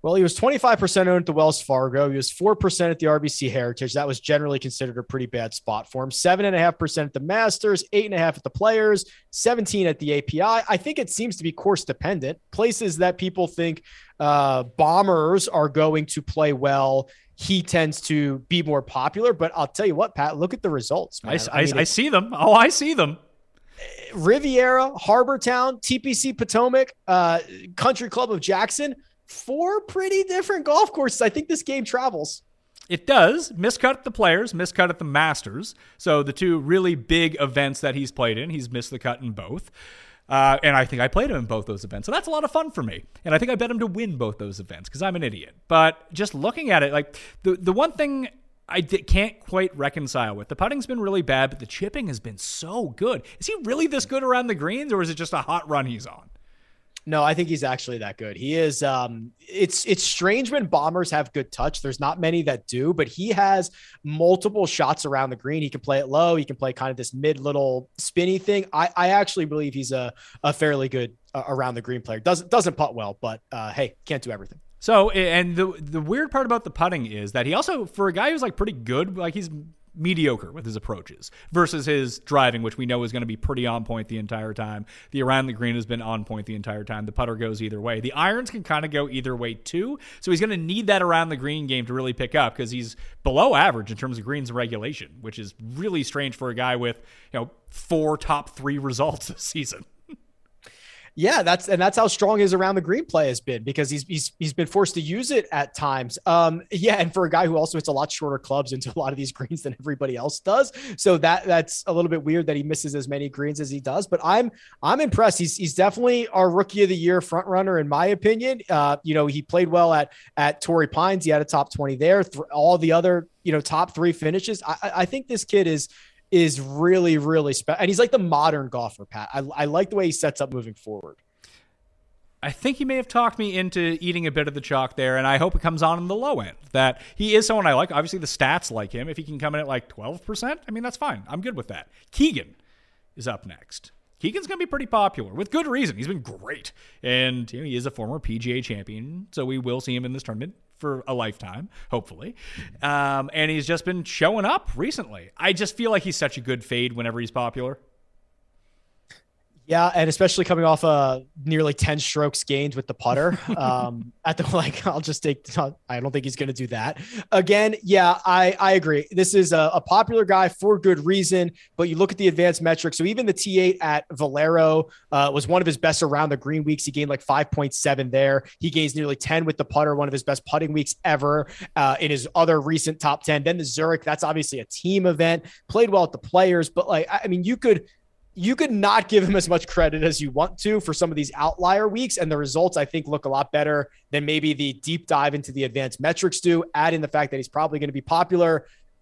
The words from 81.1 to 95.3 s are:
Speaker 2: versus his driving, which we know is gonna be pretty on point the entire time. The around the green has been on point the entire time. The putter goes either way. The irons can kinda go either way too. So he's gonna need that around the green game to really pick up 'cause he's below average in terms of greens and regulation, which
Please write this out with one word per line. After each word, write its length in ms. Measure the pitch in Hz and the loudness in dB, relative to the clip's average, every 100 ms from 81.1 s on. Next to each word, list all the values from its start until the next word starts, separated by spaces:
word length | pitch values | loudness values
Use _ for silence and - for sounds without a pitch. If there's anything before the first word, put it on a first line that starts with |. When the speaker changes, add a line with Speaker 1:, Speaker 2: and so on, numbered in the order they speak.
| - - - - | -20 -20 -20 -4
Speaker 2:
versus 340 | 165 170 160 139 | 0 0 0 -2
his 340 | 147 127 - | -2 -2 -8
driving, 420 | - 143 127 117 | 0 4 4 2
which 160 | 113 - | -6 -6
we 80 | 123 | -4
know 180 | 120 | -2
is 80 | 120 | -2
gonna 140 | 120 117 | -6 -8
be 100 | 107 | -4
pretty 300 | - 131 120 | -4 -2 -2
on 180 | 117 | -4
point 240 | 113 113 110 | -6 -8 -8
the 100 | 110 | -10
entire 360 | 104 113 110 | -8 -8 -8
time. 320 | 107 107 107 104 - - | -8 -10 -10 -14 -20 -10
The 120 | 139 | -4
around 240 | 131 135 135 | 2 2 0
the 60 | |
green 220 | 110 120 117 | -4 -4 -4
has 100 | 107 | -6
been 160 | 117 | -8
on 220 | 113 113 | -6 -6
point 220 | 104 110 104 | -6 -10 -10
the 100 | 107 | -10
entire 300 | 101 107 101 | -8 -10 -10
time. 200 | 107 107 | -10 -6
The 60 | |
putter 240 | 107 120 110 | -4 -4 -4
goes 260 | 113 110 | -6 -6
either 200 | 110 104 | -6 -6
way. 180 | 113 113 | -6 -6
The 140 | 123 | -6
irons 360 | 135 175 226 247 | 0 0 0 -6
can 140 | 226 | -12
kinda 240 | 175 156 156 | -4 -4 -2
go 220 | 147 143 | -4 -4
either 260 | 131 127 120 | -6 -6 -6
way 200 | 117 113 | -8 -8
too. 440 | - 170 226 285 - - | -8 -6 -6 -8 -14 -10
So 100 | - | -2
he's 80 | 170 | 0
gonna 160 | 220 190 | 0 -2
need 320 | 160 196 208 | -4 -4 2
that 140 | 196 | 2
around 280 | 180 165 165 | 4 2 2
the 80 | 143 | -4
green 300 | 135 151 143 | -6 -6 -4
game 180 | 131 120 | -4 -4
to 60 | |
really 200 | 127 131 | -4 -4
pick 200 | 120 123 | -4 -2
up 220 | 151 120 - | 2 0 0
'cause 160 | 120 | -8
he's 240 | 123 113 - - - | -8 -10 -12 -16 -4
below 320 | 139 131 247 151 | 0 4 6 6
average 360 | 185 117 104 | 4 2 -6
in 60 | 110 | -8
terms 220 | 131 117 | -8 -8
of 40 | |
greens 260 | 107 147 127 | -8 -8 -6
and 60 | 120 | -6
regulation, 640 | 120 113 113 143 - 123 | -6 -6 -8 -10 -16 -16
which 160 | 113 | -16